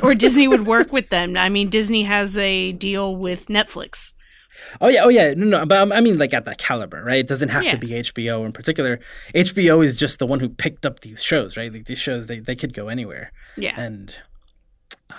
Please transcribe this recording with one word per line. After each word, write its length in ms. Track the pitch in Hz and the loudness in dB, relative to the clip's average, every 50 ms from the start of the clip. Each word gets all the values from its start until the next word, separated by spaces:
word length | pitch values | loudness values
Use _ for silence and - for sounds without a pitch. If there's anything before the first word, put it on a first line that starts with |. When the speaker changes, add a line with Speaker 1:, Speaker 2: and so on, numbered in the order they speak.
Speaker 1:
Or 120 | - 269 269 | 4 4 4
Disney 320 | 202 240 269 240 285 277 269 | 6 6 6 6 6 6 6
would 180 | 262 233 208 | 4 4 4
Speaker 2:
<laughs> 0 | |
Speaker 1:
work 260 | 220 226 233 - - | 2 2 2 2 2
with 160 | 277 262 - - | 0 -2 -2 -2
them. 280 | 190 175 175 180 180 | -2 -2 -2 -2 -2
I 120 | 185 185 190 | -2 0 0
mean, 220 | 202 202 202 190 | 0 0 0 0
Disney 320 | 196 220 214 208 226 220 208 | 0 0 0 0 0 -2 0
has 320 | 202 208 208 202 202 196 | 0 0 0 -2 -2 -2
a 360 | 208 196 196 190 185 185 185 | -2 -2 0 -2 -2 -4 -4
deal 440 | 185 175 196 196 196 196 202 196 185 | -6 -6 -6 -6 -4 -4 -4 -4 -6
with 300 | 185 185 180 180 185 - - | -6 -6 -6 -6 -8 -8 -2
Netflix. 640 | 208 208 214 - - - - - - - - - - _ _ _ _ _ _ _ _ - - - - - | -2 -2 -2 -2 -6 -12 -14 -12 -12 -12 -12 -14 -16 _ _ _ _ _ _ _ _ -20 -20 -20 -6 0
Speaker 2:
Oh, 80 | - 240 | 2 4
yeah, 160 | 269 202 202 | 6 6 6
oh, 40 | 240 | 6
yeah. 260 | 247 220 165 147 139 | 6 6 6 4 2
No, 120 | 170 208 | 2 2
no, 200 | 214 196 151 156 | 2 2 2 4
but, 120 | 151 196 196 | 4 4 4
um, 140 | 196 202 | 4 4
I 80 | 202 226 | 4 4
mean, 180 | 233 226 185 151 | 4 4 4 2
like, 140 | 143 127 139 | 0 0 -2
at 100 | 120 - | -4 -4
that 140 | 120 - - | -6 -10 -8
caliber, 440 | - - 131 117 101 90 85 - 113 | -6 -4 -4 -4 -6 -10 -14 -10 -4
right? 140 | 120 131 135 | -2 0 0
It 100 | 127 - | 0 0
doesn't 200 | 139 127 - 127 | -2 -4 -2 -2
have 160 | 127 143 370 | -2 -2 0
Speaker 1:
Yeah. 80 | 277 | 0
Speaker 2:
to 60 | 160 120 | -2 -4
be 160 | 120 113 117 | -6 -8 -8
H 200 | 117 120 - - | -8 -8 -8 -8
B 160 | 120 113 117 | -6 -6 -4
O 140 | 117 110 110 | -4 -4 -6
in 80 | 110 | -8
particular. 480 | 113 - 123 160 160 - 135 127 120 120 - - - - - - - | -10 -6 -6 -4 -4 -2 -2 -4 -4 -6 -8 -16 -20 -20 -20 -2 0
H 200 | 165 180 185 - | 0 0 2 0
B 160 | 196 180 175 | 2 4 6
O 100 | - 165 | 6 6
is 160 | 156 139 120 | 4 4 2
just 220 | - 147 - - - | 0 -2 -2 -2 -2
the 80 | 135 | -2
one 140 | 120 139 127 | -2 -2 -2
who 80 | 123 117 | -4 -6
picked 360 | - - - 165 160 - - | -6 -6 -6 -8 -6 -6 -6
up 140 | 135 127 - | -8 -8 -8
these 220 | - 110 110 - | -14 -18 -14 -10
shows, 340 | - - 165 143 107 92 - | -4 -2 -2 -2 -2 -4 -8
right? 160 | 113 117 117 | -12 -12 -12
Like, 140 | 110 110 113 | -14 -16 -12
these 120 | - 127 - | -12 -10 -8
shows, 280 | - 143 127 120 110 | -6 -6 -6 -8 -8
they, 140 | 113 117 113 | -10 -14 -12
they 140 | 113 127 123 | -10 -10 -8
could 160 | 123 160 127 117 | -8 -8 -10 -10
go 140 | - 104 107 | -12 -10 -10
anywhere. 440 | 117 127 113 95 - - - - - - - - - | -8 -8 -10 -10 -12 -16 -18 -18 -20 -20 -20 -18 -12
Speaker 1:
Yeah. 220 | - 202 - - - | -8 -8 -8 -8 -8
Speaker 2:
And, 340 | 120 113 107 98 98 - - - - _ - - _ _ _ _ _ _ _ _ _ _ - - _ _ - | -10 -10 -12 -14 -18 -20 -20 -20 -20 _ -20 -20 _ _ _ _ _ _ _ _ _ _ -20 -20 _ _ -20